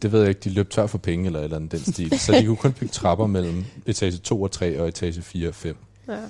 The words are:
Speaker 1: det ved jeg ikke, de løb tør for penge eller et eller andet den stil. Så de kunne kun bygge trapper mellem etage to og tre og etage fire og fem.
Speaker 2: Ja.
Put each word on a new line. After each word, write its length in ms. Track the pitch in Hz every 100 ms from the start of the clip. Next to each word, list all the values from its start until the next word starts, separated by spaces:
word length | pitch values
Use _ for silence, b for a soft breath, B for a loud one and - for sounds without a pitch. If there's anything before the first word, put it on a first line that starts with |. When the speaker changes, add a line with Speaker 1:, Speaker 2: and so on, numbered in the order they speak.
Speaker 1:
det 100 | 104
ved 80 | 110
jeg 100 | 101
ikke, 120 | 98
de 80 | 98
løb 200 | 95 98
tør 180 | - 104
for 100 | 95
penge 280 | - 85
eller 140 | 95 78
et 40 |
eller 140 | 76 80
andet 140 | 78
den 220 | 82 175
stil. 260 | - 80 269
Så 120 | -
de 140 | 247
kunne 120 | 110 110
kun 140 | 139
bygge 180 | - 107
trapper 340 | - 95 85 104
mellem 380 | 95 87 87 101 -
etage 320 | - 104 95 90
to 240 | - 110
og 100 | 98
tre 280 | - 87 76
og 60 | 82
etage 340 | - 87 85
fire 280 | - 87 85
og 60 |
fem. 200 | - 82 76 - - -
Speaker 2:
Ja. 60 | 214